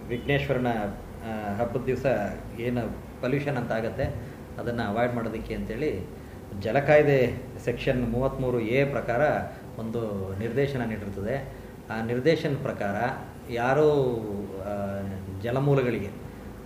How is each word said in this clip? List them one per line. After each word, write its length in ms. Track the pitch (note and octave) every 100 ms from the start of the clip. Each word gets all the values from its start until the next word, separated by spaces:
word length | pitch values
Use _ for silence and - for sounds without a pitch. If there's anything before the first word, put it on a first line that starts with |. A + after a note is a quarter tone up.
| -
ವಿಘ್ನೇಶ್ವರನ, 580 | A#2+ - C#3 C#3 B2+ B2
ಆ, 880 | A2+ G2+ - - - A2+ A2 G#2
ಹಬ್ಬದ 300 | G2+ A#2+ B2+ A#2
ದಿವಸ 200 | B2 C3+ G#2+ G2 G2 - A#2
ಏನು 300 | B2 B2 G#2+ - - -
pollution 360 | B2+ C#3+ C#3+ B2
ಅಂತ 160 | A#2
ಆಗತ್ತೆ, 320 | A2+ A2+ G#2 - - - - - -
ಅದನ್ನ 220 | A2+ A#2+
avoid 320 | G#2 A2 A#2+
ಮಾಡೋದಕ್ಕೆ 400 | A#2+ A2 A2 -
ಅಂತೇಳಿ 540 | G#2+ G2+ A2+ D3+ G2 F2+ - - - - G2
ಜಲ 180 | A2 C3
ಕಾಯ್ದೆ 640 | C#3+ D3+ C#3+ C3+ A#2+ - - -
section 460 | - A#2 C#3 B2+ A#2
ಮೂವತ್ಮೂರು 500 | A#2 C3+ C3+ B2+ A#2+
ಎ 300 | A2 C3 C#3
ಪ್ರಕಾರ 300 | A#2 G#2+ A#2 D3 G#2 F#2+ - - -
ಒಂದು 540 | A2+ A#2 A2 G2 F#2+ F#2+
ನಿರ್ದೇಶನ 440 | A#2 C#3 C#3 C3+
ನೀಡಿರ್ತದೆ. 680 | A2 G#2+ G2+ G2 G2+ C#3 - - - - -
ಆ 140 | A2
ನಿರ್ದೇಶನ 520 | A2+ B2 D3 E3+ D#3 C3+
ಪ್ರಕಾರ 340 | A2+ - G2+ G#2+ B2 - - - -
ಯಾರು, 640 | A#2 B2 C#3+ D3+ C#3+ B2+ A2+ G#2+ G2+ G2 F#2+
ಆ, 360 | G2+ G2+ G2 G2 G2 F#2+ F#2+ G2
ಜಲಮೂಲಗಳಿಗೆ 680 | A#2 C3 C#3+ C3+ B2 G#2+ G2 - - - - -